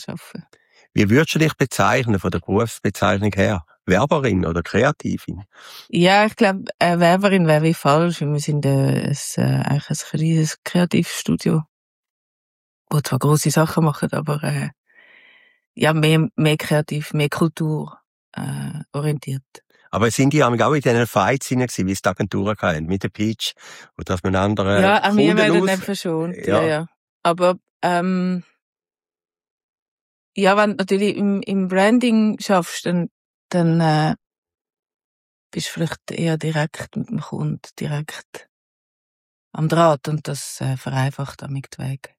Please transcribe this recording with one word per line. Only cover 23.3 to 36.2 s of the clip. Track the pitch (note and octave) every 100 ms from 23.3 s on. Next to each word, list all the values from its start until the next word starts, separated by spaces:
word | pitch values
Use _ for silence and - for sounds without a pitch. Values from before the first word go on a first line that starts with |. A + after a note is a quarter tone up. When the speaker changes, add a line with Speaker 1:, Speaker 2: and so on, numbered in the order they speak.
| G#2+ - - - - - -
Speaker 2:
und | F2
dass | F#2
man | G2 F#2
andere | G2+ G2+ G2 G2+
Speaker 1:
Ja, | - G#3
an | G3+ G#3
mir | -
Speaker 2:
Kunden | F3+
Speaker 1:
werden | G#3+ F3
Speaker 2:
aus- | F#3+
Speaker 1:
nicht | F#3+ G3
verschont, | G3 F#3 D#3+ E3+ F#3
ja, | - D#3+
Speaker 2:
Ja. | D#3+
Speaker 1:
ja. | D3+ E3+ _ _ _
Aber, | E3+ E3+ F3+ F3+ _ -
ähm, | E3+ F3 F3+ F#3 F#3 F3+ - _ _ _ _ _ _ _ _ _ _ _ _ _ _ _ _ _ _ -
ja, | F#3+ G3+
wenn | G#3
du | G3
natürlich | F#3+ G3 G#3 -
im, | G3+ G3
im | - G3 F#3
Branding | F#3 G3+ B3 A#3+ A3 G#3+ -
schaffst, | - F#3 E3+ - E3+
dann, | F3 E3 _ _ _ -
dann, | F3+ E3+ E3
äh, | D#3+ D#3 D#3 - _ _ _ _ _ _ _ _ _ _ _ _ _
bist | F3 -
du |
vielleicht | D#3+ E3 - -
eher | -